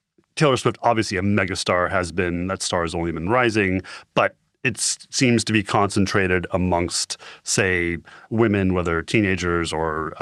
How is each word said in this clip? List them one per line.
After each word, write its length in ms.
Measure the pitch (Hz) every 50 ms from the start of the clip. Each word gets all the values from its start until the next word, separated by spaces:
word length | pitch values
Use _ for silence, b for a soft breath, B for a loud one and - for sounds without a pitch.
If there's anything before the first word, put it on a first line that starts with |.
| _ _ _ _ _ _ _
Taylor 180 | - 160 143 131
Swift, 220 | 120 - 123 - -
obviously 360 | - 120 120 110 104 - 104
a 40 | 90
megastar, 680 | 92 101 101 104 98 85 92 - - - 95 90 90 82
has 220 | 95 95 90 85 80
been, 340 | 90 92 87 87 85 87
that 140 | 92 95 92
star 220 | - - - 90 85
has 120 | 82 85
only 160 | 87 85 85
been 160 | 80 80 82
rising, 540 | 92 117 127 123 120 104 110 101 95 90 92 B B B B B B _
but 240 | - 107 101 - _ _ _ _ _ -
it 140 | 131 101
s-, 200 | - - - - - - _
seems 320 | - - 139 123 120 113 -
to 80 | - 110
be 100 | 110 98
concentrated 840 | - - 113 101 98 - 107 95 92 - 107 95 92 92 92 87 -
amongst, 680 | - 92 90 90 87 87 87 85 - - - - - B B B B B B
say, 540 | - - - 107 95 90 87 87 85 85 78 - B B B B B
women, 440 | 120 110 117 110 101 101 95 92 90
whether 280 | 92 87 85 82 82
teenagers 720 | 82 - - 117 104 95 95 87 87 90 87 85 82 78 80
or, 400 | 78 80 80 78 78 78 78 - -